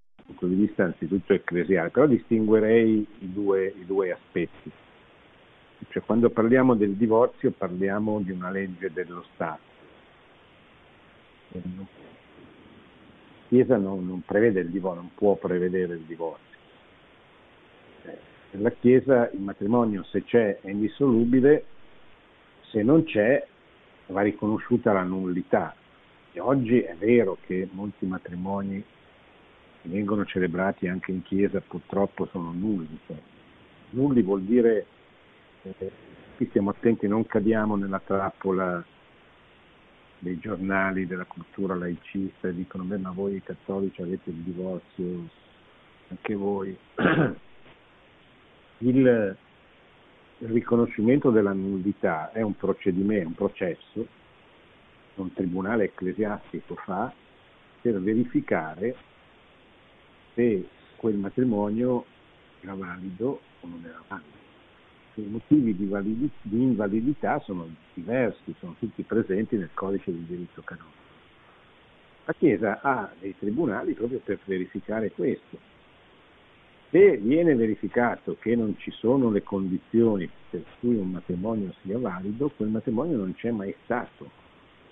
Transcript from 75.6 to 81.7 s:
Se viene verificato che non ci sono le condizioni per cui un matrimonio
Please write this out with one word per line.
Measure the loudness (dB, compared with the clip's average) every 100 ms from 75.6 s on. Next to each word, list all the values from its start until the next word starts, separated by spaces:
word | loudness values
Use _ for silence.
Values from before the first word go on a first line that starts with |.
| _ _ _ _ _ _ _ _ _ _ _ _ 2
Se | 8 8 8
viene | 2 4 4 4
verificato | 2 0 -2 0 0 0 -6 -6
che | 0 0
non | 0 -4
ci | -10
sono | -4 2 4 4
le | 2
condizioni | 0 -4 -2 -4 0 4 4 2 -4 -10 -12
per | -10 -10 -6
cui | -2 0
un | -2
matrimonio | -6 -6 -6 -4 -4 -6